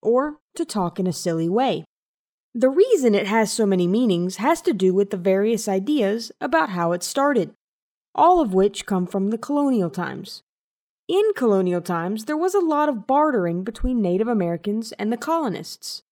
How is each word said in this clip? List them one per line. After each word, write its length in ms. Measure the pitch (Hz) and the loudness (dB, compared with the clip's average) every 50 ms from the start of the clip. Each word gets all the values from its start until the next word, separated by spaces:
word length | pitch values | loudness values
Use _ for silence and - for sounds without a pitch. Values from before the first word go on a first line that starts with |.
| - | 0
or 360 | 214 233 254 277 302 294 _ _ _ _ | 2 2 2 0 -2 -6 _ _ _ _
to 80 | - 330 | -8 -8
talk 340 | 320 - 214 185 175 - - | -4 -2 -4 -2 -2 -2 -2
in 80 | 190 | -2
a 60 | 185 175 | -2 -2
silly 360 | - - 185 165 165 165 170 | -4 -4 -4 -2 -2 -2 0
way. 360 | 185 226 262 262 180 156 156 _ _ _ _ _ _ _ _ _ _ _ _ _ _ | 0 0 0 0 -2 -4 -6 _ _ _ _ _ _ _ _ _ _ _ _ _ _
The 120 | 240 226 262 | 2 2 2
reason 460 | 269 302 403 523 480 349 269 233 208 | 6 4 4 4 4 4 4 4 4
it 140 | 202 208 190 | 2 2 2
has 240 | 208 226 220 190 - | 2 2 0 0 0
so 140 | - 220 | 0 2
many 200 | 202 190 185 180 | 2 2 2 2
meanings 500 | 175 185 226 254 233 185 170 175 185 185 | 2 2 2 2 2 2 0 0 -4 -4
has 240 | - 208 277 330 330 - | -2 0 0 0 0 0
to 100 | 370 311 | -2 0
do 200 | 185 190 185 180 | 2 2 2 4
with 180 | 190 202 202 | 4 0 0
the 60 | - | -2
various 520 | 196 175 196 190 196 202 220 233 208 220 - | -2 0 2 2 2 2 0 0 -2 -2 -2
ideas 640 | 190 190 190 233 302 294 214 196 208 233 226 - - _ | -2 -2 0 0 0 0 0 0 -2 -4 -6 -10 -12 _
about 300 | - 285 254 320 320 262 | -6 0 0 0 0 0
how 200 | 190 180 170 170 | -2 -2 -2 -2
it 140 | 175 180 175 | -2 -2 -4
started, 480 | - - 277 269 285 285 233 170 117 - _ _ _ _ _ _ _ _ _ _ _ _ | -6 -2 0 0 2 2 0 -2 -2 -8 _ _ _ _ _ _ _ _ _ _ _ _
all 240 | - 294 339 359 349 | 2 4 6 6 4
of 120 | 311 220 185 | 4 2 2
which 320 | 190 190 208 196 - - | 2 2 2 0 -4 -6
come 220 | - 208 185 180 | -4 -2 -2 -2
from 240 | 180 - 196 190 202 | -2 -2 -2 -2 -2
the 80 | 220 226 | -2 -4
colonial 520 | - - 285 294 285 277 262 220 180 165 | -4 -2 -2 0 2 2 2 2 0 -2
times. 520 | - - 175 139 131 135 - - - - _ _ _ _ _ _ _ _ _ _ _ _ _ | -2 -6 -6 -6 -8 -10 -14 -16 -18 -20 _ _ _ _ _ _ _ _ _ _ _ _ _
In 160 | - 339 381 440 440 403 | -2 0 2 2 2 0
colonial 440 | - 254 226 202 190 190 180 175 175 | 2 2 2 4 4 2 2 0 -2
times, 440 | 170 - 175 170 165 180 208 220 220 | -2 -4 -4 -4 -2 -4 -4 -6 -4
there 120 | - 302 | -4 -4
was 180 | 311 339 381 370 | -2 -2 0 0
a 40 | 403 | 2
lot 300 | 359 320 302 294 302 302 | 0 2 2 2 2 0
of 180 | 277 214 190 | 0 -4 -2
bartering 560 | - 262 285 302 311 269 220 175 170 170 175 190 | 0 2 2 4 2 2 0 0 0 -2 -4 -6
between 400 | 214 220 - - 247 254 240 208 | -8 -8 -4 -4 -2 0 0 0
Native 240 | 180 175 190 220 | 0 0 0 0
Americans 640 | 233 240 214 180 170 170 165 - 208 208 220 226 220 - | 0 0 0 0 0 -2 -4 -4 -4 -4 -4 -6 -8 -10
and 200 | - 208 214 233 | -8 -4 -4 -4
the 40 | |
colonists. 840 | 220 - - 330 330 311 233 170 - - - - - - - - - _ _ | -4 -4 -4 -2 -2 -2 -4 -6 -6 -10 -14 -16 -14 -14 -14 -14 -14 _ _